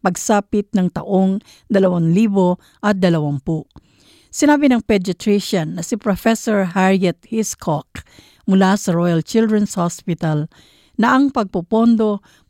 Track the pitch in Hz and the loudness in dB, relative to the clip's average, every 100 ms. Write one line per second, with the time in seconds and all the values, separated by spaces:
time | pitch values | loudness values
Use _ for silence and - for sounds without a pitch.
0 | 185 175 - 208 - 208 202 196 180 - | -6 -4 -2 -2 0 -4 -2 -2 -2 -4
1 | - 190 190 196 - _ _ 202 190 175 | -2 0 0 -2 -8 _ _ 0 2 2
2 | 165 175 226 196 180 180 _ _ 208 202 | 2 2 2 2 0 0 _ _ -2 0
3 | 180 165 147 143 - 160 - - _ _ | 2 0 -2 -4 -4 -6 -8 -20 _ _
4 | _ _ _ - 294 294 285 240 - 208 | _ _ _ 2 4 6 4 2 2 0
5 | 185 175 220 202 - 190 156 175 170 220 | 0 -4 0 0 0 -4 -4 -6 -6 -6
6 | 220 185 226 226 - 208 185 190 190 196 | -4 -2 0 -2 0 -2 0 0 2 2
7 | 180 165 _ 226 214 - - 151 - - | 0 -4 _ -6 -6 -6 -4 -4 -6 -16
8 | - - _ _ - 190 190 202 - 165 | -18 -20 _ _ 0 2 4 2 0 0
9 | 175 165 - 226 220 214 208 - 175 - | 0 0 0 0 2 0 -2 -2 -4 -6
10 | - 165 160 151 156 - _ _ _ - | -8 -4 -2 -2 -4 -12 _ _ _ -2
11 | 233 262 277 269 196 185 170 220 233 226 | 2 2 2 -2 -4 -6 -2 0 2 2
12 | 220 208 - _ _ | 0 -2 -8 _ _